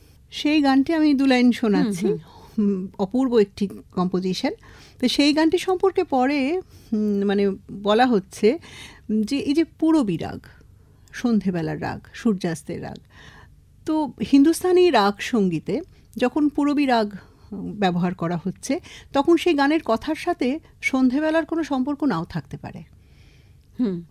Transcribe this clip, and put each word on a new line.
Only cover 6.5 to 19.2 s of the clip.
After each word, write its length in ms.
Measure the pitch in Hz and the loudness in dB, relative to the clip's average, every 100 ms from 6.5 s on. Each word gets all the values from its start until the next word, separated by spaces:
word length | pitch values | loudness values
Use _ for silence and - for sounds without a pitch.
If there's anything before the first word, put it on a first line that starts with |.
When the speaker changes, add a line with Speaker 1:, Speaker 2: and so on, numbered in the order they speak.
| 359 - - - | -4 -6 -16 -6
Speaker 1:
হুম, 320 | 214 214 202 202 | -2 -2 0 0
মানে, 240 | 202 202 196 - | 0 0 -2 -10
বলা 340 | 202 202 214 254 | -8 0 2 2
হচ্ছে 540 | 220 185 - 214 311 - - - - - | 2 -2 0 0 0 -4 -20 -20 -16 -6
যে 260 | 214 214 277 | -4 -2 -4
এই 160 | - | -2
যে 100 | 294 | 0
পুরবিরাগ, 760 | 330 - 320 320 220 160 - - - - - - - _ _ | -2 0 2 2 2 -2 -6 -12 -16 -20 -20 -20 -20 _ _
সন্ধেবেলার 720 | - 240 220 185 180 156 156 | -6 0 0 0 -2 -4 -6
রাগ, 260 | - 143 - | -8 -10 -14
সূর্যাস্তের 680 | - 233 190 180 160 - 160 | -4 -2 0 -2 -6 -8 -12
রাগ, 140 | 135 139 - - - - - - _ _ - | -12 -14 -20 -20 -20 -20 -20 -20 _ _ -6
তো 280 | 311 285 - 226 | -4 -4 -6 4
হিন্দুস্তানি 580 | 277 285 330 359 359 359 | 6 6 4 2 4 6
রাগ 240 | 247 294 - | 4 2 0
সঙ্গীতে 600 | - 233 190 160 - 214 370 - - - | -2 0 0 0 -4 -6 -8 -16 -20 -4
যখন 320 | 247 311 294 | -2 0 0
পুরবি 360 | 294 285 285 277 | 0 0 0 2
রাগ 300 | 233 214 185 - _ - | 0 0 -6 -18 _ -18
ব্যবহার 600 | 196 180 208 190 175 180 | -12 -10 -2 -2 0 -2
করা 240 | 185 170 175 | -4 -4 -4
হচ্ছে, 360 | 185 - - 302 - - - | -6 -8 -6 -6 -6 -20 -6
তখন 240 | 277 | 0